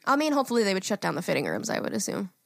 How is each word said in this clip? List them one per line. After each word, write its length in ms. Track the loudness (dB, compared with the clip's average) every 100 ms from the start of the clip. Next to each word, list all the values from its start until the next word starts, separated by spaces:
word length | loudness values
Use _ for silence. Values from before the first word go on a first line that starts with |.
| 0
I 100 | 2
mean, 160 | 4
hopefully 320 | 2 2 2
they 100 | 2
would 100 | 2
shut 160 | -2 -2
down 140 | -2
the 80 | -2
fitting 240 | -2 0 0
rooms, 240 | -4 -2
I 80 | -2
would 160 | -2
assume. 360 | -4 -4 -4 -6 -12